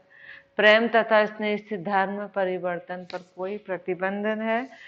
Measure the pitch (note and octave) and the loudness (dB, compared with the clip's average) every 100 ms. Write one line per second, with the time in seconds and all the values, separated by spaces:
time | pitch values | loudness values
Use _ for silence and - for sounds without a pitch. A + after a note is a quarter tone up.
0 | _ - - - _ - G#3 G#3+ A#3 A3+ | _ -20 -20 -20 _ 2 6 6 6 2
1 | A3 A3 G#3+ G#3+ G#3+ G#3 G#3+ G#3 E3+ G3+ | 4 4 4 0 -2 -2 -4 -8 -2 0
2 | F#3+ G3+ G3+ G3+ F#3 F#3 F3+ F3 F3 F3+ | 0 -4 -6 -4 -2 -2 -4 -6 -8 -12
3 | F3+ F3+ F3+ - F#3 G#3 G3+ F3+ F3+ F3 | -10 -14 -14 -10 -8 -8 -8 -8 -6 -4
4 | F#3+ G3+ G#3 G#3+ A3+ A3+ C4 - | -2 -2 -2 -2 -2 -2 -4 -14